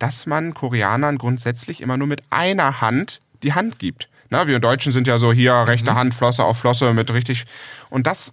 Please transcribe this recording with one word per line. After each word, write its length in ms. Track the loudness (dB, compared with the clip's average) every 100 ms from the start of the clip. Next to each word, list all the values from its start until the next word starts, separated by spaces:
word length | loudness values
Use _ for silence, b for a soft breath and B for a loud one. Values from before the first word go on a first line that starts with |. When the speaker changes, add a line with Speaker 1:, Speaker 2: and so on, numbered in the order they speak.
Speaker 1:
dass 260 | -4 -4 -4
man 260 | -4 -4
Koreanern 640 | -6 -4 0 0 0 0 -2
grundsätzlich 640 | -2 -4 -4 -6 -8 -10
immer 160 | -6 -4
nur 120 | -4
mit 160 | -6 -4
einer 500 | -2 0 2 0 0
Hand 400 | 0 0 -2 -8 _ _
die 80 | -2
Hand 260 | -2 -2 -4
gibt. 300 | -10 -10 -14 b b
Na, 180 | -2 2
wir 100 | 2
Deutschen 320 | 2 2 0
sind 160 | 0 2
ja 120 | 2
so 140 | 4
hier 200 | 4 6
rechte 400 | 4 4 2 2
Speaker 2:
Mhm. 40 | 2
Speaker 1:
Hand, 180 | 0
Flosse 280 | 2 0 2
auf 160 | 0 2
Flosse 340 | 0 2 2
mit 180 | 2 0
richtig. 320 | -2 -2 -4 -8 B B B B
Und 180 | -2 -2
das, 240 | -2 -4